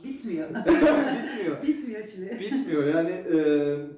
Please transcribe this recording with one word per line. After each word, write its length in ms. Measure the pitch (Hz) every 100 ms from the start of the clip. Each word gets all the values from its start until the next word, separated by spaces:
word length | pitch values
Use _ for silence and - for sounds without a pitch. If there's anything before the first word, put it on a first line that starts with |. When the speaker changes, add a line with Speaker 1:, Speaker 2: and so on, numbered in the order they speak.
Speaker 1:
Bitmiyor. 460 | 269 - 220 165 156
Speaker 2:
<laughs> 0 |
Bitmiyor. 1120 | 233 208 330 302 - 269 233 302 233 175 143 285
Speaker 1:
Bitmiyor 400 | 285 247 214 208
Çile. 320 | 185 190 233
Speaker 2:
Bitmiyor. 440 | 202 269 180 151 143
Yani, 220 | 165 170
e, 260 | 180 - 160 151 147 143 143 147